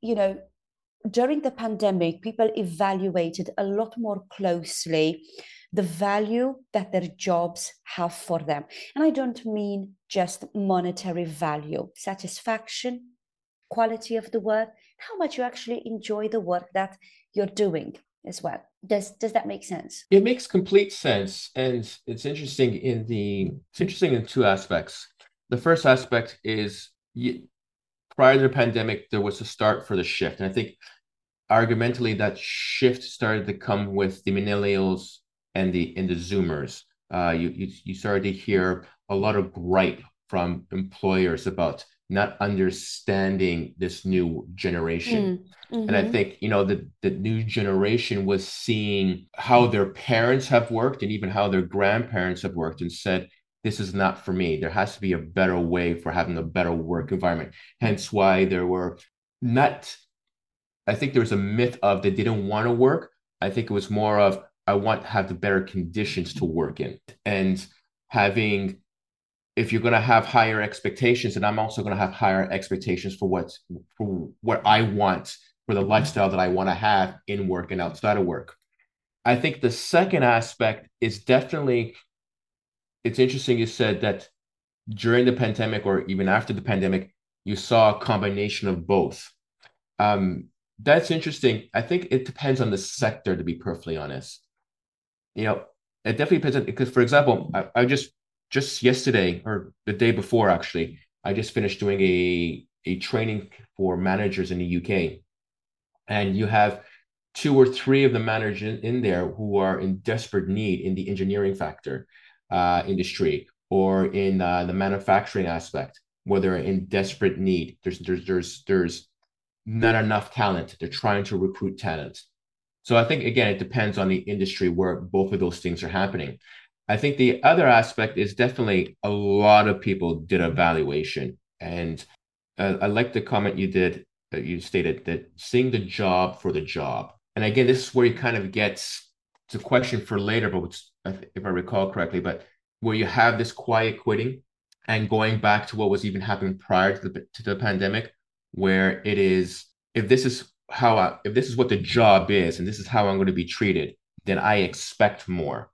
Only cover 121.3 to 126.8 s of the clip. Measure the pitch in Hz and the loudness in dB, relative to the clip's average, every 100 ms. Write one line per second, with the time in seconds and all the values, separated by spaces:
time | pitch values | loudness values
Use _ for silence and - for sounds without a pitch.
121.3 | 98 95 95 95 - 92 80 71 - - | -2 -2 -2 -8 -6 -6 -6 -8 -14 -20
122.3 | _ _ _ _ _ - 120 117 151 - | _ _ _ _ _ 2 4 4 0 0
123.3 | 120 110 95 92 120 107 101 95 92 95 | 2 2 0 -4 -2 -2 0 0 0 -2
124.3 | 101 95 - 90 85 92 85 90 95 95 | -4 -4 0 -2 0 -2 -2 -2 0 0
125.3 | 98 87 85 90 87 87 92 95 - 71 | 0 -2 -4 -6 -6 -4 -2 -2 -4 -8
126.3 | 64 _ - _ _ | -12 _ -20 _ _